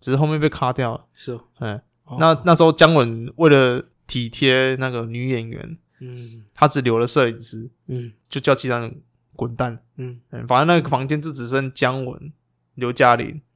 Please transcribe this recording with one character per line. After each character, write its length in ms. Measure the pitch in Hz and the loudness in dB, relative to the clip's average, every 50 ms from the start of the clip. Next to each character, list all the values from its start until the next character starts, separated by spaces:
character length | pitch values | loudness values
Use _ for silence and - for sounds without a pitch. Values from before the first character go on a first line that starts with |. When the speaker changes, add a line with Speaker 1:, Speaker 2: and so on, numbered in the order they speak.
Speaker 1:
只 100 | - - | -6 -2
是 60 | 131 | 0
后 100 | 135 156 | 2 2
面 140 | 151 156 156 | 2 0 0
被 80 | 151 156 | 0 -2
卡 240 | - - 143 127 127 | -2 -2 -4 -4 -2
掉 220 | - 131 117 113 | -2 -4 -4 -4
了。 100 | - _ _ _ | -8 _ _ _
Speaker 2:
是 200 | - - - 123 | -18 -12 -12 -12
哦。 80 | 113 - _ _ - | -12 -14 _ _ -10
Speaker 1:
嗯。 200 | - 110 101 104 - _ _ _ _ | -8 -8 -8 -8 -12 _ _ _ _
Speaker 2:
哦。 100 | - 156 151 | -12 -4 0
Speaker 1:
那， 220 | 160 165 160 - 117 | 2 2 2 2 4
那 80 | 175 165 | 2 4
时 80 | 156 170 | 6 6
候 100 | 160 156 | 4 6
姜 220 | - 165 160 165 | 6 6 6 6
文 360 | 151 123 117 113 113 117 123 - | 6 2 2 -2 -6 -10 -10 -4
为 140 | - 170 160 | 2 4 6
了 340 | 143 135 131 127 123 127 - _ _ _ _ | 6 6 6 4 2 -2 -6 _ _ _ _
体 240 | - - 127 120 113 | -8 -6 -6 -6 -6
贴 440 | 113 - 139 135 127 131 131 131 131 131 | -4 0 2 4 4 4 2 0 0 -2
那 80 | 131 131 | -4 -6
个 140 | 123 120 117 | -6 -6 -8
女 260 | 113 117 120 123 131 | -8 -8 -8 -6 -4
演 180 | 131 117 113 | -4 -4 -6
员， 300 | 113 117 - - - 165 165 _ _ _ _ | -8 -12 -14 -14 -16 -18 -18 _ _ _ _
Speaker 2:
嗯。 420 | 131 127 123 123 120 117 113 117 107 _ _ | -20 -18 -16 -16 -18 -18 -20 -20 -20 _ _
Speaker 1:
他 120 | - 151 | 0 2
只 140 | 147 - 143 | 2 2 0
留 180 | 127 123 113 113 | 0 0 2 0
了 80 | 120 | 0
摄 220 | 123 - 147 131 117 | 0 2 2 2 0
影 120 | 113 117 | 0 -6
师， 300 | 113 - - 110 113 127 _ _ _ | -12 -14 -14 -14 -14 -16 _ _ _
Speaker 2:
嗯。 260 | - 135 123 120 117 107 _ _ - | -12 -10 -10 -10 -12 -16 _ _ -12
Speaker 1:
就 120 | - 139 | -10 -4
叫 140 | 131 147 139 | 2 2 2
其 140 | - - 127 | 2 2 -4
他 100 | 123 120 | -4 -4
人 200 | 117 113 113 - _ _ _ _ _ _ _ | -4 -8 -12 -14 _ _ _ _ _ _ _
滚 180 | - - 117 117 | -10 -8 -8 -4
蛋。 240 | 113 127 123 117 113 _ _ _ | -4 -6 -6 -6 -10 _ _ _
Speaker 2:
嗯。 220 | - 127 127 123 120 _ _ | -14 -14 -12 -14 -16 _ _
Speaker 1:
嗯， 160 | - 120 117 | -16 -12 -4
反 120 | 120 123 127 | 0 2 2
正 80 | 147 | 4
那 140 | 165 175 170 | 4 4 2
个 80 | - - | 2 0
房 180 | 139 127 131 | -2 -2 -2
间 140 | 139 151 151 | -2 -4 -4
就 120 | 147 160 143 | -6 -8 -10
只 140 | 131 120 117 | -10 -8 -4
剩 240 | 127 135 135 131 131 | -4 -4 -4 -4 -4
姜 320 | - 139 127 131 135 131 | -2 -2 -2 0 -2 -6
文、 280 | 123 131 - - 147 156 _ _ _ _ _ _ _ _ | -8 -10 -14 -16 -20 -20 _ _ _ _ _ _ _ _
刘 180 | - 123 120 120 | -6 -6 -4 0
嘉 240 | - 135 123 120 | 4 4 4 4
玲、 240 | 117 120 - - 151 - _ _ | 4 0 -6 -10 -14 -18 _ _